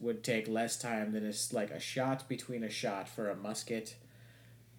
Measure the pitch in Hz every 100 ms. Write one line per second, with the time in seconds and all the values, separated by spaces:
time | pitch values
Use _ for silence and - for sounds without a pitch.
0 | 117 110 - 110 110 110 117 - 120 110
1 | 107 107 107 104 - 120 104 80 - 131
2 | 131 135 - 123 - 120 110 104 117 98
3 | 92 - 104 95 101 104 - 113 110 -
4 | - - - - - - -